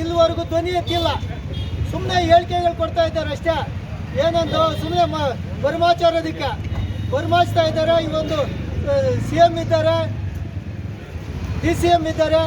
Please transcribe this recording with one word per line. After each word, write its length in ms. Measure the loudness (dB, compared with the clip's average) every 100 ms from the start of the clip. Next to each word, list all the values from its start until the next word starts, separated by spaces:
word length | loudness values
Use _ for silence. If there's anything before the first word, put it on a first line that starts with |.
ಇಲ್ಲಿವರೆಗೂ 420 | 0 2 2 2
ಧ್ವನಿ 260 | -2 -2 0
ಎತ್ತಿಲ್ಲ. 380 | -2 -2 0 0 -2 -6 -8 -8 -6 -6 -4 -4
ಸುಮ್ನೆ 260 | -4 -2 0 6
ಹೇಳಿಕೆಗಳು 440 | 6 4 0 0 0
ಕೊಡ್ತಾ 220 | -2 0 0
ಇದ್ದಾರೆ 220 | 0 -4
ಅಷ್ಟೇ. 260 | -2 -2 -2 -2 -6 -8 -8 -4 0
ಏನಂತ 340 | 2 2 0 2 0 0
ಸುಮ್ನೆ 240 | 0 2 2
ಮ-, 240 | 0 -2 -2 -6 -2
ಬರಮಾಚೋರೋದಕ್ಕೆ 880 | -2 2 2 4 2 2 -2 -4 -4 -4 -4 -4 -4 -4 -2
ಬರಮಾಚ್ತಾ 500 | -2 2 2 4 2
ಇದ್ದಾರೆ. 320 | 2 2 2 2
ಈ 40 | 2 -2
ಒಂದು, 180 | 0 0 -2 -4 -6 -4 0
ಆ, 60 | 0 2 0 0
ಸಿ 80 | 4
ಎಂ 180 | 4 4
ಇದ್ದಾರೆ, 340 | 0 2 2 2 0 -4 -6 -6 -8 -8 -10 -8 -10 -10 -12 -12 -10 -8 -6 -2
ಡಿ 100 | 0
ಸಿ 140 | 2 4
ಎಂ 160 | 4 2
ಇದ್ದಾರೆ. 300 | 0 2 2